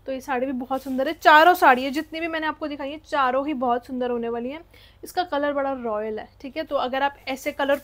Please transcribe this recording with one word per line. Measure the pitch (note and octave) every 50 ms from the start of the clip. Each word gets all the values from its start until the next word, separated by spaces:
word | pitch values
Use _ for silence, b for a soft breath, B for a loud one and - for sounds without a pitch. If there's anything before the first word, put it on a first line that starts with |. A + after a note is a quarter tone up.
| -
तो | -
ये | C4+ C4
साड़ी | C4 - C4+ B3 B3+
भी | C4+ C#4
बहुत | B3 C4+ - C4 C4 -
सुंदर | C#4 C4 B3+ C4
है। | D4+ E4
चारों | - - F4 D4+ D4+ D#4+ F4 F4+
साड़ी | F4 F4+ D4 B3+ B3 C4
है, | C#4
जितनी | B3+ D#4 D#4+ - D#4+ D#4+
भी | E4
मैंने | E4+ E4 D#4+ D#4
आपको | D#4 D4+ - D#4+
दिखाई | D4+ D4 C4+ C#4+ C#4
है, | D4+ D#4
चारों | - - D4+ C#4+ C4+ B3+ B3 C4 C#4
ही | D4 D#4
बहुत | B3 C4 B3 A#3+ B3 A#3+
सुंदर | - C4 B3 B3 A#3+
होने | A#3+ A#3+ A#3 A#3
वाली | A#3 A#3 A#3 B3+
हैं। | C#4+ D#4+ E4+ - b b b b b b b
इसका | - - F#4 F4
कलर | F4 D4+ C#4+ C#4+ D4 C#4+
बड़ा | C#4 C#4 C#4 C4+
रॉयल | B3+ A#3+ A#3 G#3+ G#3 G#3+ A3 G#3+ G#3+
है, | - - - -
ठीक | - C4+ B3
है, | D#4+ D#4+
तो | - D4
अगर | C4+ B3 B3+ B3 C4 C#4
आप | C#4 C#4 - -
ऐसे | - C4 C4 - D4+ C#4+
कलर | - C#4+ C4+ C#4 C#4